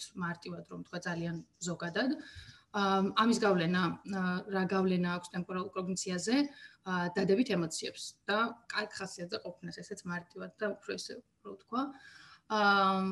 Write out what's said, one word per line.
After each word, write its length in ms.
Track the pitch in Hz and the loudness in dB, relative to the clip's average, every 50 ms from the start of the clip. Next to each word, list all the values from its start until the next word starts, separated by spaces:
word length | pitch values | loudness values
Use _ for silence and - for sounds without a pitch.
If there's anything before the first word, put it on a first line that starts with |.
| - - - | -12 -14 -8
მარტივად 520 | 190 180 170 165 - - 180 170 170 165 | -6 -4 -4 -4 -6 -8 -12 -10 -12 -12
რომ 160 | - 175 170 | -12 -12 -14
თქვა, 180 | 170 - - 175 | -12 -10 -10 -8
ძალიან 360 | - 180 170 170 170 170 165 160 - - _ - | -6 -4 -4 -2 -2 -4 -4 -6 -8 -12 _ -10
ზოგადად. 600 | 170 180 165 - 175 170 165 202 254 262 311 311 - - - - - - - - _ _ | -6 -6 -6 -4 -4 -4 0 0 0 0 0 -2 -6 -14 -18 -20 -20 -20 -20 -20 _ _
ა, 120 | - 208 202 196 190 190 190 202 | 0 2 4 6 6 6 4 4
ამის 280 | - - 220 233 226 - | 4 4 4 6 6 4
გავლენა, 420 | 214 202 190 175 165 170 180 185 180 165 170 - - 185 | 6 4 4 4 4 4 2 2 2 2 -2 -4 -6 -6
ა, 140 | 202 190 185 180 180 185 - | -4 -2 0 0 0 -2 -2
რა 200 | 208 196 190 190 | -2 0 0 2
გავლენა 460 | 175 196 190 190 190 185 180 180 175 | 2 4 4 4 4 4 4 2 2
აქვს 180 | 175 175 - - | 0 -2 -6 -6
ტემპორალურ 400 | - 180 175 - 185 180 190 196 | -6 -6 -6 -4 -4 -4 -4 -4
კოგნიციაზე, 640 | - 185 185 180 185 - - 190 180 175 165 220 247 285 294 285 - - - - - _ | -6 -6 -4 -4 -4 -4 -4 -4 -4 -2 0 2 4 4 2 2 -2 -10 -20 -20 -20 _
ა, 140 | - 185 185 180 175 175 | -6 -4 -2 0 0 0
დადებით 420 | - - 190 180 196 214 254 - | 0 2 4 4 4 4 4 2
ემოციებს 520 | 196 175 165 156 - - - - - - - - - _ | 2 0 0 0 -4 -6 -8 -8 -8 -10 -12 -14 -14 _
და 160 | _ - 202 214 233 247 240 - _ | _ -2 0 0 0 0 -2 -8 _
კარგ 280 | - - 208 214 208 | -10 -6 -6 -6 -6
ხასიათზე 460 | - - 190 185 - - 175 175 - - | -6 -8 -8 -8 -8 -10 -10 -8 -8 -8
ყოფნას, 400 | - 180 175 - - 175 - - | -8 -8 -12 -12 -12 -12 -12 -12
ესეც 220 | 175 - 202 - | -12 -12 -12 -12
მარტივად 500 | - 180 175 175 170 - - 190 185 180 - | -8 -8 -8 -8 -8 -10 -14 -12 -12 -12 -8
და 160 | - 214 202 | -4 -4 -4
უფრო 260 | - - - - 190 | -4 -4 -8 -10 -8
ესე, 240 | 180 - - - - - _ _ _ | -8 -8 -10 -12 -14 -16 _ _ _
რო 140 | - 202 | -18 -16
ვთქვა. 320 | 196 - _ - 233 247 277 285 285 - - - - - - - - - _ | -16 -16 _ -6 -2 -2 -2 -2 -4 -12 -18 -20 -20 -20 -20 -20 -20 -18 _
ა, 140 | - 220 214 208 202 202 196 190 190 190 190 190 190 | -2 0 4 4 6 6 6 6 6 4 4 2 0